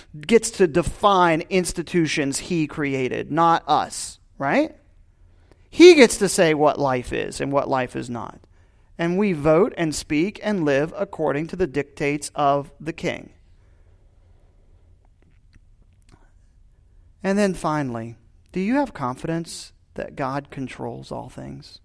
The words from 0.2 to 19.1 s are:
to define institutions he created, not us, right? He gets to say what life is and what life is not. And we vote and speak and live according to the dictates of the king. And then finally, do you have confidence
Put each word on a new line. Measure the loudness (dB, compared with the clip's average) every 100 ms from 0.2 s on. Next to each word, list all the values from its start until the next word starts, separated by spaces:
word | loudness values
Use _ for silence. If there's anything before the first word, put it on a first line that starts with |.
| 2 2 2
to | 0 2
define | 2 -2 0 2 4 4 2 0
institutions | -2 -2 -6 -4 0 0 0 -2 -4
he | -4 -2 -2
created, | -4 -4 -2 -2 -4 -4
not | 2 2 2 2
us, | 0 0 -6 -12 -14 _ -6
right? | -2 0 -2 -6 _ _ _ _ -20 _ _ _ _
He | 8 10
gets | 12 8 4
to | 0
say | 2 2
what | 4 2 2
life | 0 -2 -4
is | -6 -6 -6
and | -2
what | -2 0
life | -2 -4
is | -6 -8
not. | -8 -10 -16 _ _ _ _ _ -6
And | -2 0
we | 0
vote | 0 4 4 4 0
and | -4
speak | -4 -4 -2 -2 -4
and | -4 -2
live | 0 0 0 -4
according | -8 -4 -4 -2 -4
to | -4
the | -4
dictates | -4 -6 -4 -4 -4 -6
of | -2 2 0 -2 -12
the | -12
king. | -8 -6 -6 -10 _ -20 -20 _ -20 -20 -20 _ _ -20 -20 _ _ _ -20 _ _ _ _ _ _ _ -20 _ _ _ _ _ -20 _ _ _ _ -20 _ _ -20 -20 _
And | -2 2
then | 2
finally, | 0 -2 -2 -4 -6 -10 -14 _ _ _
do | -6
you | -2
have | -2 -2
confidence | -4 -6